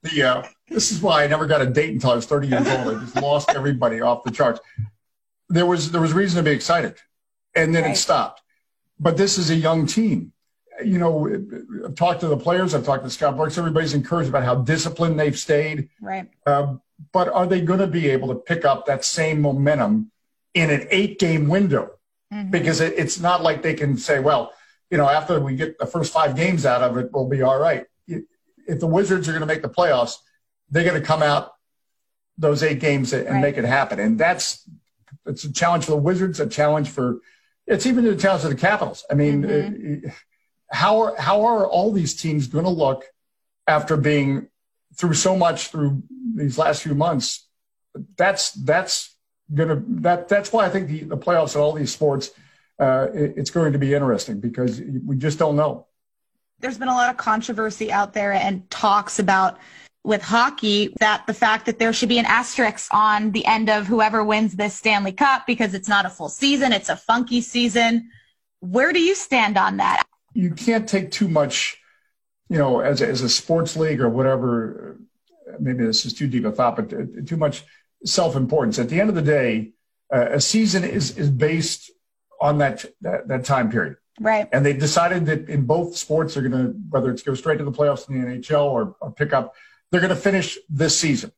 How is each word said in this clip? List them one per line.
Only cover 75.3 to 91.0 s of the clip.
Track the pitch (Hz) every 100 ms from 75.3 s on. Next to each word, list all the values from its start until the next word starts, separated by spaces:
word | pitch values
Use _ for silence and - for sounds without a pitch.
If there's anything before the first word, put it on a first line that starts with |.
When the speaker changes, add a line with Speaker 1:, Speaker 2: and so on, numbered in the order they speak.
| _ - -
Speaker 1:
maybe | 139 123 113
this | 110 127
is |
too | - 143
deep | 123 107
a |
thought, | 107 120 117
but | 107
t-, | - - - 143
too | 165
much | 147 - - _ _ _ -
self-importance. | - 165 135 127 151 120 110
At | 120
the | 165
end | 214
of | 175
the |
day, | 147 147 127 113 107 _ _ _ _
uh, | 131 120
a | 147
season | - 220 220 185 175
is, | - 143 -
is | 143
based | 131 151 165 160 - - _ _ _ _ -
on | 147 147
that, | 139 - - _
that, | 131 90 -
that | 131
time | 127 135 113
period. | 110 80 - _ _
Speaker 2:
Right. | 220 220 214
Speaker 1:
And | 131
they | 143
decided | 135 147 170 170 185 156
that | 156 -
in | 147 127
both | 160 170 -
sports, | - 156 160 143
they're |
gonna, | 127 127 123 208 175
whether | 139 127
it's | 120
go | -
straight | 131 165 151
to |
the | 143
playoffs | 120 147 135 -
in | 131
the | 123
N | 123
H | 123
L | 151 143
or, | 123 104 -
or | -
pick | - 147
up, | 135 120 - - _ _
they're | 180
gonna | 180 175
finish | 202 190 - - _
this | 143 156
season. | -